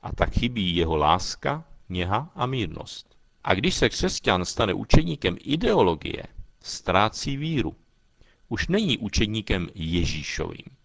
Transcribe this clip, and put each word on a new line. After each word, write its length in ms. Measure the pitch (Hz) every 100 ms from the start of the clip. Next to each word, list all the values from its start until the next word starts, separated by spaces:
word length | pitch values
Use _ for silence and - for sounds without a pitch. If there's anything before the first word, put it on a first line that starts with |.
A 100 | 95 -
tak 180 | 85
chybí 420 | - 120 120 92 85
jeho 200 | 80 80
láska, 680 | 73 90 - - 135 147 165 - -
něha 420 | 90 90 107 160 -
a 100 | 127
mírnost. 720 | 131 92 - - - - _ _ _
A 100 | -
když 220 | 95 175 -
se 140 | 120
křesťan 560 | - 95 - - 92 90
stane 280 | - 110
učedníkem 640 | 101 - - 170 156 92 90
ideologie, 840 | - 156 240 196 95 82 - - - - - _
ztrácí 720 | - - - 90 107 - - 139
víru. 380 | 156 156 82 - _ _ _ _ - _ _
Už 180 | 110 -
není 300 | 190 208 117
učedníkem 720 | 104 - 107 110 101 98 85 -
Ježíšovým 920 | 80 87 82 78 71 - - - - -